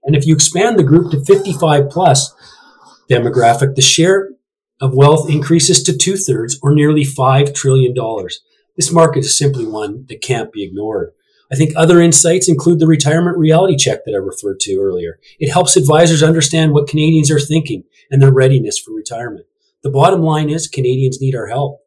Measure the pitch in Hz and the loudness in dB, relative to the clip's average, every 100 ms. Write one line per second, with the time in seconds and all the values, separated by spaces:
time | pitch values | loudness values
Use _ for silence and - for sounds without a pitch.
0 | 139 147 139 151 - 175 233 214 135 165 | -2 -2 2 0 0 0 0 2 4 2
1 | 170 143 - 196 196 156 160 143 139 170 | 2 -6 2 0 0 -2 0 0 0 0
2 | 180 139 - _ - - _ _ _ _ | 2 2 -2 _ -20 -20 _ _ _ _
3 | _ 120 120 127 117 139 139 135 - - | _ -2 0 2 2 2 -2 0 0 2
4 | 175 196 196 - _ _ _ _ 135 127 | 2 2 -2 -16 _ _ _ _ -2 4
5 | 143 156 156 151 135 165 - 165 - 139 | 4 4 0 -4 0 0 2 0 0 -2
6 | 180 196 - - 117 - 139 147 147 151 | -4 -4 -4 -4 -4 -4 0 2 2 0
7 | 135 - 131 135 143 - 135 135 123 127 | -2 -2 2 2 0 -2 0 2 2 -2
8 | 113 110 - - _ _ _ - - 170 | -6 -8 -10 -14 _ _ _ -6 -2 2
9 | 160 139 131 - 143 127 113 107 104 113 | 2 0 -2 -2 -2 -2 -6 -8 -8 -10
10 | 135 - - 117 110 107 92 95 107 104 | -16 -16 -6 -6 -6 -12 -12 -10 -8 -8
11 | - _ _ _ _ 135 156 165 165 175 | -10 _ _ _ _ -4 -2 2 4 6
12 | 170 - 170 185 180 143 170 165 160 156 | 4 2 2 0 0 0 0 2 2 2
13 | 135 165 175 175 156 160 190 139 - - | 2 0 -2 0 2 2 2 0 -2 -4
14 | - 101 95 - 104 95 101 95 98 90 | -6 -6 -6 -8 -10 -8 -6 -2 -2 -4
15 | 85 - _ _ 139 180 175 180 143 156 | -10 -14 _ _ -2 0 2 2 2 4
16 | 170 160 160 165 - 160 160 147 143 156 | 4 4 2 2 0 0 2 0 0 -2
17 | 156 160 143 147 - 160 156 90 _ _ | 2 2 2 0 0 -2 -2 -10 _ _
18 | _ 135 135 135 131 131 107 - - 110 | _ 4 4 6 4 2 -2 -8 -10 -14
19 | 107 113 120 101 - _ _ _ 139 135 | -12 -12 -12 -14 -20 _ _ _ -4 2
20 | 170 180 160 156 151 160 - - 123 131 | 2 2 0 -2 -2 -4 -6 -4 -2 0
21 | 131 131 135 123 107 139 143 - | -2 -2 -6 -6 -6 -6 -6 -8